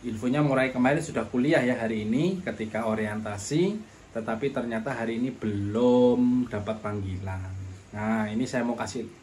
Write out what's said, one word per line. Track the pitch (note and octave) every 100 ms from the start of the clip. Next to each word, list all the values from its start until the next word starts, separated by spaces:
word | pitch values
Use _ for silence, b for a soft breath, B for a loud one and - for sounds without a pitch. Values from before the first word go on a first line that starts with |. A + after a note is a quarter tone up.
Infonya | B2 G#2+ B2+ C#3
mulai | D3 C3 C3
kemarin | B2+ B2 D3+
sudah | E3 B2+ A2
kuliah | B2+ C3+ D#3+
ya | B2 B2
hari | A2+ A2
ini | G#2+ B2 E3+ F#3+
ketika | D3 A2 G#2+ G#2+ A2+
orientasi, | A2 G#2+ G#2+ G#2+ G#2 - D3 F#3 G#3+ - B B
tetapi | A#2 A2+ A2+ C3+
ternyata | C3 A#2+ A2+ A2+
hari | B2 A2+ A#2
ini | C3
belum | A2+ A2 G2+ G2+ G#2+ B2 B2 B2 B2 B2 B2 A#2+
dapat | G#2 G2 A2
panggilan. | G#2+ G#2 F#2+ F#2 G2 F#2+ F#2 - - - -
Nah, | G#2+ G#2+ A2+ G#2+
ini | A2
saya | B2+ B2+ A#2+
mau |
kasih | A#2 A2 B2+ A2 -